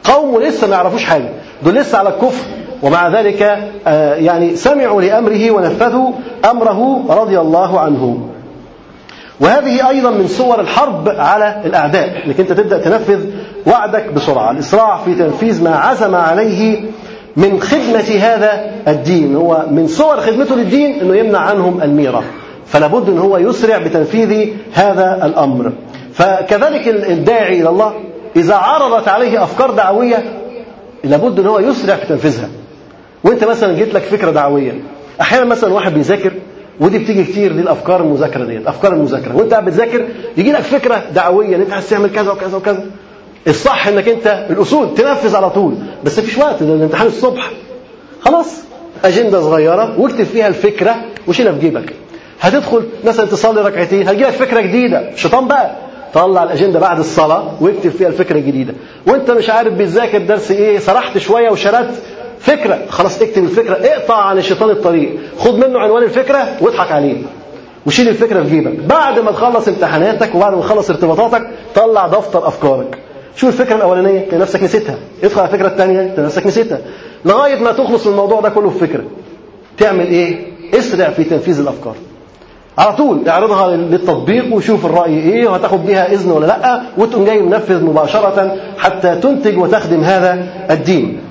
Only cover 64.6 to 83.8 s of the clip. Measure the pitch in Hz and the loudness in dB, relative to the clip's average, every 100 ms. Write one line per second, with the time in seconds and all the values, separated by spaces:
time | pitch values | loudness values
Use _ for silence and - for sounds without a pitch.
64.6 | 220 208 180 165 139 - - - 226 247 | 2 2 2 0 0 -6 -12 -2 0 2
65.6 | 262 247 208 226 226 247 262 277 247 - | 2 2 2 2 2 0 0 0 0 0
66.6 | 202 - 175 151 143 120 - - - - | 0 0 0 0 0 -4 -8 -16 -20 -20
67.6 | - - 147 - 233 214 226 190 147 156 | -20 -8 -2 2 2 2 0 0 2 0
68.6 | 160 - 147 311 277 254 220 - 240 233 | 0 -4 0 2 2 0 0 0 0 0
69.6 | 208 180 165 151 190 220 220 175 202 185 | 0 -2 -2 0 0 0 0 2 2 0
70.6 | 165 208 196 151 160 160 226 226 - - | 0 0 0 0 0 2 2 0 -4 -14
71.6 | - 202 226 214 175 180 - 170 160 - | -2 2 4 2 2 0 0 -2 -2 -2
72.6 | 147 131 120 - - - - - 254 247 | 0 0 -4 -12 -18 -20 -20 0 0 2
73.6 | 254 214 190 185 190 190 190 170 190 185 | 0 2 2 2 2 0 0 -2 0 0
74.6 | 190 214 - - - - 196 202 180 190 | 0 0 -2 -10 -14 -2 0 0 0 0
75.6 | 190 185 190 185 190 190 190 190 202 226 | 0 0 0 2 -2 -2 -2 0 0 0
76.6 | 226 139 - - - - 170 262 285 262 | -2 -4 -8 -18 -20 -4 0 2 2 2
77.6 | 233 226 247 233 220 202 202 214 208 208 | 0 0 0 0 0 0 2 0 2 0
78.6 | 202 180 160 143 104 - - - - - | 0 0 -2 -4 -8 -16 -20 -20 -20 -20
79.6 | - - 208 190 175 175 170 - - - | -20 0 2 2 2 2 0 -4 -10 -16
80.6 | - 233 - 185 160 - 156 156 - 147 | -2 0 0 0 0 0 0 0 0 -2
81.6 | 143 - 117 110 - - - - - - | -2 -6 -12 -14 -18 -20 -20 -20 -20 -20
82.6 | - - 202 202 202 156 160 165 214 196 | -8 0 2 2 0 2 2 2 2 2
83.6 | 185 170 | 2 0